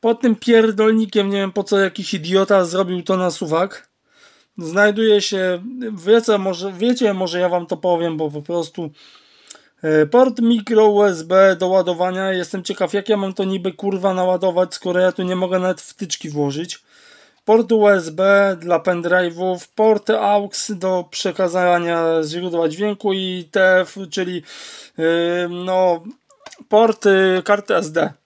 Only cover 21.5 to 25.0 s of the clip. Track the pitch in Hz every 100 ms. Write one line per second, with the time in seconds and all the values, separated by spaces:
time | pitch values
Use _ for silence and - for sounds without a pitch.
21.5 | 175 180 175 170 170 165 165 156 165 180
22.5 | 170 165 156 208 202 214 190 190 185 165
23.5 | 202 185 185 180 - 190 196 180 180 147
24.5 | - - - - -